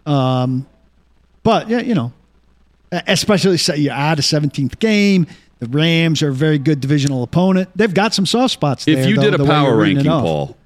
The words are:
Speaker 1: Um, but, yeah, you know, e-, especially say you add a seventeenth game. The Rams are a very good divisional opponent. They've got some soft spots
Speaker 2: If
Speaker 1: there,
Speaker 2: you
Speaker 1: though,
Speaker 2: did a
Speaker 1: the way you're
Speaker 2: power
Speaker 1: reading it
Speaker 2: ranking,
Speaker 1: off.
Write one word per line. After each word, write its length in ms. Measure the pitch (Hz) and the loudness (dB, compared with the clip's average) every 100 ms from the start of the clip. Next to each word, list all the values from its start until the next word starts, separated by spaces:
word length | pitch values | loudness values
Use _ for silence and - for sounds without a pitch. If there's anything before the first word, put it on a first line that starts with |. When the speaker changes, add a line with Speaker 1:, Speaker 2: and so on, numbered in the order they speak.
| - | -4
Speaker 1:
Um, 600 | 143 131 127 127 127 139 _ _ _ _ _ _ _ | 0 0 0 -2 -4 -8 _ _ _ _ _ _ _
but, 260 | - 202 214 | 0 0 0
yeah, 120 | 240 | -4
you 140 | 247 208 | -2 -2
know, 180 | 120 - _ _ _ _ _ _ _ | -2 -8 _ _ _ _ _ _ _
e-, 60 | 175 - | -8 -4
especially 500 | 190 - 196 190 175 | -2 0 0 2 0
say 200 | - 151 | -2 -2
you 120 | 143 | -2
add 300 | 123 147 160 | -2 -2 0
a 20 | |
seventeenth 560 | 135 151 147 - 131 - | 0 -2 -2 -4 -6 -2
game. 460 | 220 214 202 190 160 - _ _ | 0 2 2 2 0 -6 _ _
The 80 | 117 | -6
Rams 540 | 139 160 165 165 156 | -2 0 2 0 0
are 60 | 156 | -2
a 40 | |
very 240 | 131 156 151 | 0 0 0
good 220 | 135 151 | 0 -2
divisional 400 | 135 147 139 135 | 0 0 0 -2
opponent. 460 | 120 165 185 185 185 - | -2 0 2 0 -2 -2
They've 180 | 220 | 0
got 200 | 180 214 - | 0 0 0
some 100 | 190 | -2
soft 280 | 233 254 | 0 -2
spots 340 | - 147 123 - | -2 -4 -2 0
Speaker 2:
If 100 | 151 | 0
Speaker 1:
there, 100 | 131 | 2
Speaker 2:
you 60 | 214 | 2
Speaker 1:
though, 60 | |
Speaker 2:
did 100 | 214 180 | 2 2
a 20 | |
Speaker 1:
the 60 | 143 | 2
way 40 | |
you're 60 | 151 | 2
Speaker 2:
power 140 | 143 - | 2 2
Speaker 1:
reading 280 | 101 139 139 | 2 2 0
it 40 | |
Speaker 2:
ranking, 20 | |
Speaker 1:
off. 440 | 160 92 78 69 - | 0 0 -2 -4 -10